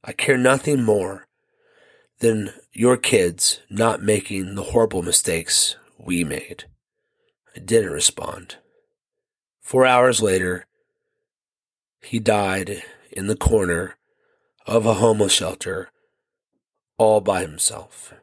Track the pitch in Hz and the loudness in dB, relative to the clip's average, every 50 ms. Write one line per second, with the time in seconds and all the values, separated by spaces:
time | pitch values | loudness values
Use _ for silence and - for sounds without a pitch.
0 | - - - - - - 135 127 123 131 131 135 - 151 147 131 120 110 107 101 | -16 -12 -8 -4 0 0 2 4 4 4 2 2 0 0 0 0 2 2 2 0
1 | 92 92 98 95 - _ _ _ _ _ _ _ _ _ _ _ _ _ _ _ | 0 -4 -8 -12 -18 _ _ _ _ _ _ _ _ _ _ _ _ _ _ _
2 | _ _ _ _ 117 117 113 107 101 - - - _ _ _ - 113 123 127 123 | _ _ _ _ 0 0 2 0 -4 -8 -12 -18 _ _ _ 2 2 2 2 2
3 | - - 127 104 90 87 85 - - - - - _ _ 98 101 113 117 110 - | 0 2 2 2 2 0 -2 -2 -2 -2 -2 -4 _ _ -2 0 0 0 0 0
4 | 95 107 107 98 - - 101 95 92 92 98 98 92 - - 113 113 110 - 92 | 0 0 0 0 -2 -6 -8 -8 -8 -8 -8 -10 -8 0 2 2 2 2 0 -6
5 | 87 87 85 - - - 82 82 82 - - - - - - - _ _ _ _ | -2 0 0 0 0 0 -4 -4 -4 -2 0 0 0 -2 -4 -10 _ _ _ _
6 | - - 90 87 87 73 69 - - - - - - - _ _ _ _ _ _ | -8 -4 -2 -2 -2 -4 -6 -10 -12 -14 -18 -20 -20 -20 _ _ _ _ _ _
7 | _ _ _ _ _ _ _ _ _ _ _ - 92 98 110 117 101 90 73 73 | _ _ _ _ _ _ _ _ _ _ _ -16 -8 0 0 0 0 0 -4 -2
8 | - - - - - - - - - - - _ _ _ _ _ _ _ _ _ | -2 -2 -2 -4 -12 -10 -12 -14 -16 -20 -20 _ _ _ _ _ _ _ _ _
9 | _ _ _ _ _ _ _ _ _ _ _ _ _ - - 131 127 127 127 123 | _ _ _ _ _ _ _ _ _ _ _ _ _ -2 2 4 4 6 6 6
10 | 127 127 120 110 110 101 92 92 92 90 90 90 - _ _ _ _ _ _ _ | 4 4 2 2 0 0 0 0 0 -2 -4 -6 -10 _ _ _ _ _ _ _
11 | _ _ _ _ _ _ _ _ _ _ _ _ _ _ _ _ _ _ _ _ | _ _ _ _ _ _ _ _ _ _ _ _ _ _ _ _ _ _ _ _
12 | - - 120 117 107 113 107 104 101 95 92 98 92 98 101 - - - - _ | -14 -8 -8 -2 0 2 2 2 0 -2 -2 -4 -6 -8 -10 -12 -14 -20 -20 _
13 | _ _ - - 98 101 110 - - - 117 107 95 90 85 82 85 - - _ | _ _ -10 -8 -4 -4 -4 -2 0 2 2 2 2 0 -2 -4 -4 -8 -14 _
14 | _ _ _ _ _ _ _ _ _ _ _ _ _ - 113 117 104 113 110 98 | _ _ _ _ _ _ _ _ _ _ _ _ _ 0 0 2 2 2 2 4
15 | 113 117 107 104 104 92 - - 92 82 - _ - 95 95 92 92 - _ _ | 4 2 4 2 2 2 2 0 0 -4 -8 _ -8 -8 -8 -8 -10 -12 _ _
16 | _ _ _ _ _ _ _ _ _ _ _ _ _ _ _ _ _ _ _ - | _ _ _ _ _ _ _ _ _ _ _ _ _ _ _ _ _ _ _ 2
17 | 113 107 107 107 95 104 98 90 92 78 76 76 - - 110 - - _ - - | 4 4 4 4 2 0 -2 -2 -4 -6 -6 -4 -4 -4 -4 -6 -18 _ -20 -20
18 | - - - _ | -20 -20 -20 _